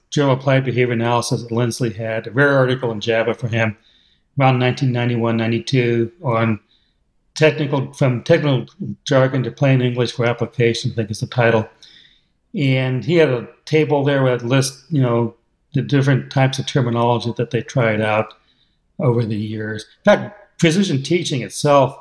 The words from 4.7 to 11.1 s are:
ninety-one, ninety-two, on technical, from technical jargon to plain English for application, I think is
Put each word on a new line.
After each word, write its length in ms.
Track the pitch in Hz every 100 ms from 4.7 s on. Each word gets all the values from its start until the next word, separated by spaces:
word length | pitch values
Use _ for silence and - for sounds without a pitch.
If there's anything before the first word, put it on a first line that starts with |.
| 123 135
ninety-one, 440 | 120 120 120 117 113
ninety-two, 760 | 113 117 - 131 117 117 117 -
on 380 | 135 113 113 107 _ _ _ _ _ _ _
technical, 580 | - 156 139 139 143 135
from 280 | - 139 120
technical 460 | - 165 147 123 110 - - - -
jargon 360 | 135 131 131
to 80 | 117
plain 320 | - 139 131
English 300 | 123 123 117
for 140 | - 117
application, 680 | 117 117 - 117 113 117
I 20 |
think 160 | 117
is 120 | 107